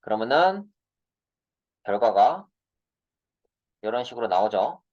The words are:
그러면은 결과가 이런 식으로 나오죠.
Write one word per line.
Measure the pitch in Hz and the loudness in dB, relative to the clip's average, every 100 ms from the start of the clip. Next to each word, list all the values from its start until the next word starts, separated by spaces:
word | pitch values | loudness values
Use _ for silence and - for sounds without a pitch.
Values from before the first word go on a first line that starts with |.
| - | -4
그러면은 | 107 113 143 185 196 202 _ _ _ _ _ _ _ _ _ _ _ | -4 0 2 2 0 -12 _ _ _ _ _ _ _ _ _ _ _
결과가 | - 104 113 98 110 175 - _ _ _ _ _ _ _ _ _ _ _ _ _ | -6 0 2 4 4 2 -10 _ _ _ _ _ _ _ _ _ _ _ _ _
이런 | 107 117 123 | -6 -4 -6
식으로 | - 113 | -6 -2
나오죠. | 90 107 107 95 - _ | 0 2 0 -2 -4 _